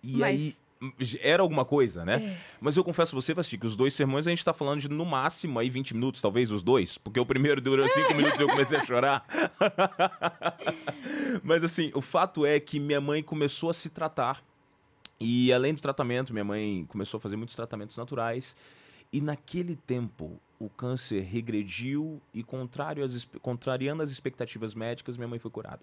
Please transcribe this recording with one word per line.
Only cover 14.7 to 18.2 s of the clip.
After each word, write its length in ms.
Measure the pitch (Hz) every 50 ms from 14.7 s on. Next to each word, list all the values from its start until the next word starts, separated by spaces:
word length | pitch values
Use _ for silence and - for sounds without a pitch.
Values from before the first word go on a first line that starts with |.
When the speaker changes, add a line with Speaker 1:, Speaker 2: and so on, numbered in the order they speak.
| _ _ _ _ _ _ _ - _ _
Speaker 1:
e 340 | 113 117 120 123 123 127 123
além 200 | 123 131 143 156
do 80 | 143
tratamento, 520 | - 143 135 - 143 120 120 127 135 127 117
minha 120 | 107 104
mãe 400 | 101 101 107 107 104 101 92 80 -
começou 300 | - 104 95 - - 107
a 40 |
fazer 140 | - 110 101
muitos 200 | 107 113 113 -
tratamentos 400 | - 113 117 - 107 104 104 - -
naturais, 580 | 117 120 143 127